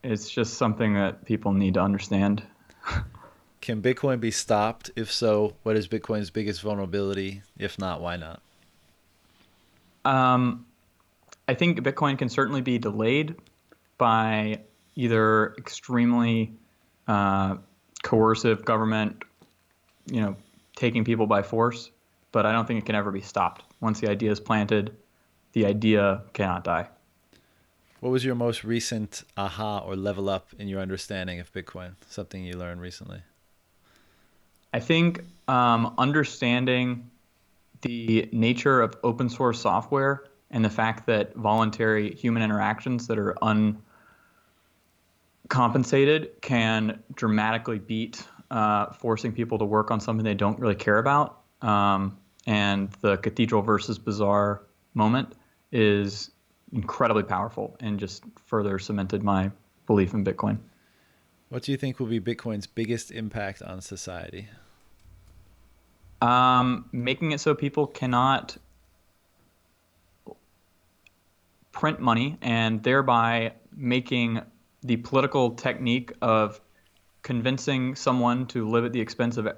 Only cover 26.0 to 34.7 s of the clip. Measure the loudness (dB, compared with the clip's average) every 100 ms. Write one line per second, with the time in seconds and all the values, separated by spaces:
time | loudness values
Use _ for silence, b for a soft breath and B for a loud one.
26 | 4 0 -6 -4 -2 -2 -2 -4 -4 _
27 | _ _ _ b b b b b _ _
28 | -2 0 0 -2 -2 -2 -4 -4 -2 -6
29 | -6 -10 -12 -6 -6 -6 -6 -6 -6 -4
30 | -4 -2 -2 -4 _ -14 -8 -6 -6 -8
31 | -8 -8 -8 -10 -10 -12 -12 -14 -16 -18
32 | _ -14 -12 -12 -10 -10 -10 -10 -12 -14
33 | -16 -16 -20 _ _ _ _ _ b b
34 | b b b b b _ _